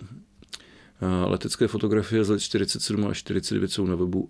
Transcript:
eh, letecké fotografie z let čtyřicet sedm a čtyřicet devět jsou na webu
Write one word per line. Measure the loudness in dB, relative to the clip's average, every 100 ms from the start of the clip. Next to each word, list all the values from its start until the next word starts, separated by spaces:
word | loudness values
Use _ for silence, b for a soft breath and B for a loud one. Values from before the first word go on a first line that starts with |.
| -18 -18 -20 -20 -18 -18 b b b -4
eh, | 0 2 2
letecké | 0 -2 0 0
fotografie | 2 2 2 2 2
z | 2
let | 2
čtyřicet | 0 0 0 -2
sedm | -2 0 0
a |
čtyřicet | -2 -4 -2 0
devět | 0 0
jsou | 0 0
na | 2
webu | 2 0